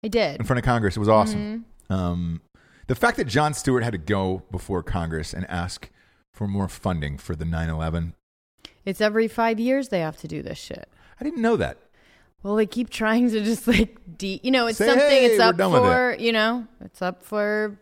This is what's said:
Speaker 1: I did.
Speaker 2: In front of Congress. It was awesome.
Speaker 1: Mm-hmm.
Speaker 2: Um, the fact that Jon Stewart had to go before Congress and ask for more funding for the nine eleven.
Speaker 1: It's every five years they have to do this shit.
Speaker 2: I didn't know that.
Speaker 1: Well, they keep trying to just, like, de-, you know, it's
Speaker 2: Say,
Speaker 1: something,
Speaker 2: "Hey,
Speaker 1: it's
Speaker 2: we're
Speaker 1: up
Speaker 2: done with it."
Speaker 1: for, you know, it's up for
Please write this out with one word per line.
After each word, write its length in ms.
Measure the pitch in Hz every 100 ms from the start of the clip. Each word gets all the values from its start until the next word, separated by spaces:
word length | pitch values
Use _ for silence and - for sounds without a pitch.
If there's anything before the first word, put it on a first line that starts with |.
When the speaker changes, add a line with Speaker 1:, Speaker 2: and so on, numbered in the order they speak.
Speaker 1:
I 60 | 220
did. 300 | 226 185 139
Speaker 2:
In 60 | 110
front 140 | 123
of 40 |
Congress. 320 | 127 120 104 90
It 40 |
was 100 | 104
awesome. 560 | 110 107 208 208 226 226 - _
Speaker 1:
Mm-hmm. 40 |
Speaker 2:
Um, 480 | 95 90 87 85 82 _ _ _ _ -
the 80 |
fact 240 | 127 240 233
that 80 | 156
Jon 300 | 110 151 -
Stewart 280 | - 127
had 100 | 117
to 40 | 98
go 460 | 78 101 95 92 -
before 320 | 90 - 92
Congress 500 | 82 90 82 80 80
and 160 | - 90
ask 400 | 87 87 - - _ _ _ _ -
for 120 | 104
more 200 | 101 95
funding 500 | - 104 87 73 71
for 180 | - 80
the 100 | 82
nine 240 | 82 82
eleven. 440 | 80 80 82 85 - _ _ _ _ - _ -
Speaker 1:
It's 160 | 190
every 260 | 214 214 226
five 320 | 233 226 220
years 300 | 233 269 262
they 120 | 190
have 160 | 160 156
to 100 | 156
do 160 | 156
this 160 | - 135
shit. 280 | - - - _ _ _
Speaker 2:
I 40 |
didn't 180 | 277 330
know 140 | 226 214
that. 240 | 78 - _ _ _ _ _ _
Speaker 1:
Well, 120 | 196 208
they 120 | 214
keep 240 | 233 247
trying 380 | - 220 226 247
to 120 | 220
just, 240 | 208 226 -
like, 300 | 214 220 - - 160
de-, 200 | 196 190
you 80 | 247
know, 160 | 262 233
it's 100 | 220
Speaker 2:
Say, 80 | 220
Speaker 1:
something, 220 | 262 294
Speaker 2:
"Hey, 160 | 277 240
Speaker 1:
it's 140 | 220
Speaker 2:
we're 60 | 226
Speaker 1:
up 120 | 170
Speaker 2:
done 140 | 190
with 100 | -
it." 40 | 247
Speaker 1:
for, 300 | 254 247 -
you 120 | 233
know, 360 | 220 214 247 226 _ 190
it's 160 | -
up 220 | 180 180
for 540 | - 214 208 214 214 202